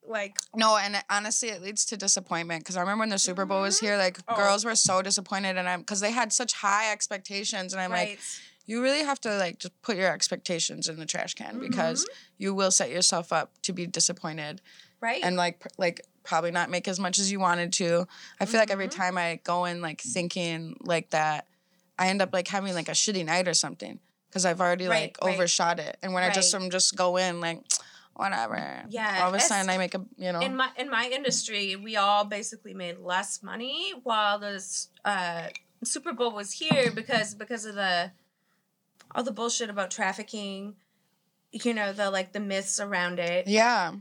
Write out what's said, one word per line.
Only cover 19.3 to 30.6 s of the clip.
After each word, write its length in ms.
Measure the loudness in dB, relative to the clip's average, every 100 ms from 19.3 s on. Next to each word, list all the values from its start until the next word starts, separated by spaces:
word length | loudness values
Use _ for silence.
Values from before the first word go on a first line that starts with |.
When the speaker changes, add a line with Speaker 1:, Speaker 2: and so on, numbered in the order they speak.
| -2
Speaker 2:
go 220 | -2 0 0
in, 140 | -2
like, 200 | -6 -8
thinking 760 | -4 -2 -2 -2 -2 -4 -8 -10
like 280 | 0 0 2
that, 340 | 0 0 -2 -6 _ _ _ _ 0
I 80 | 2
end 140 | 4
up, 100 | 2
like, 140 | 2 0
having, 260 | -2 -2
like, 140 | -4 0
a 40 |
shitty 320 | 0 2 0 0
night 220 | 2 4
or 60 |
something 460 | 2 0 -6 -12 -12 _ _ _
'cause 120 | 0 2
I've 160 | 4
already, 260 | 2 2 2
Speaker 1:
Right, 280 | 2 0 -2
Speaker 2:
like, 20 |
Speaker 1:
right. 100 | 0 2
Speaker 2:
overshot 440 | 2 4 2 2
it. 180 | -4 -8
And 120 | -4
when 100 | 0
I 60 | 2
just, 200 | 4 4
Speaker 1:
Right. 100 | 2
Speaker 2:
um, 60 | -2
just 240 | 2 2 4
go 220 | 2 4
in, 240 | 0 0
like, 180 | -4 -6 -4 -4 -4 -20 -20
whatever. 680 | -4 -2 0 -2 -4 -6 -10 -10
Speaker 1:
Yeah, 320 | -4 0 2
Speaker 2:
All 80 | 2
of 40 |
a 40 | 4
Speaker 1:
it's 100 | 4
Speaker 2:
sudden, 220 | 4 2
I 80 | 2
make 160 | 0 -4
a, 100 | -10 -8
you 140 | -4
know. 80 | 0
Speaker 1:
in 140 | -2
my, 120 | 0